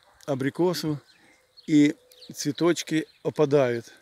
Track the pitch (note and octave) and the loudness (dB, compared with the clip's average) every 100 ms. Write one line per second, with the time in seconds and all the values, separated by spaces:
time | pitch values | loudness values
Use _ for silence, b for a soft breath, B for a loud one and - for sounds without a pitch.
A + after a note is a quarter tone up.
0 | _ _ - C3+ C3+ C3+ F3 E3+ D#3+ D3 | _ _ -6 -4 -4 -2 -2 -2 -4 -6
1 | - b b b b _ - D3+ D3 - | -10 b b b b _ 0 4 4 2
2 | _ - - - D3 C#3 E3 E3 - D#3 | _ -20 -18 -8 -8 -2 0 0 -2 -6
3 | D3+ _ - B2+ D3+ C#3+ B2+ A#2+ - - | -6 _ -6 -2 2 4 2 0 -8 -18